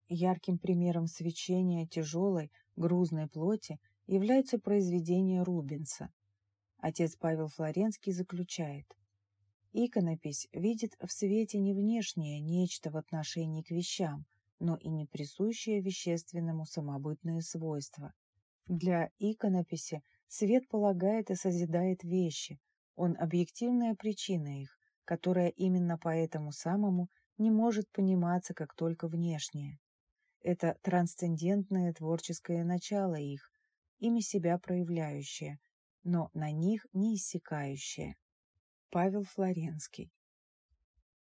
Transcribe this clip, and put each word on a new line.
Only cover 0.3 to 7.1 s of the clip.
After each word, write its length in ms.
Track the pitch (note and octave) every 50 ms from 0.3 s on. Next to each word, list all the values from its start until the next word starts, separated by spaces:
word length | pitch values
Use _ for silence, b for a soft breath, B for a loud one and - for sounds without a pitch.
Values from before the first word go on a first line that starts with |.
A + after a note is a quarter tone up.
| F#3 F3+ - - F3+ E3+
примером 480 | - F#3 F3+ F3 F3 F3 E3 E3+ E3
свечения 800 | E3 - - D#3+ E3+ E3 - - - F3+ F#3 F#3 F3+ F3 E3+ D#3+
тяжелой, 640 | E3 - E3+ D#3 D3 D#3 E3+ F#3+ G3+ F#3+ E3+ D3+ D3 b b b b _
грузной 500 | - E3 E3 F3+ F3+ F3+ D#3+ E3 D#3 D#3
плоти 540 | D3+ - D#3 D#3+ F#3 A3 G#3 - - D#3+ - _ _ _ _ _
являются 520 | - F#3+ F#3+ G3 G#3+ B3+ C4+ C4 C4 - G#3
произведения 840 | - G3+ G#3 G#3 F#3+ F3+ F3 F3+ D#3+ E3 F3+ F#3 F#3+ F#3+ F#3 F3+
Рубенса. 720 | F3+ F3+ F3+ E3 C#3+ C#3 D3+ C#3+ D#3+ - - - - - - _ _ _ _ _ _ _ _ _ _ _ _ -
Отец 360 | - D#3+ D#3+ - E3+ D#3+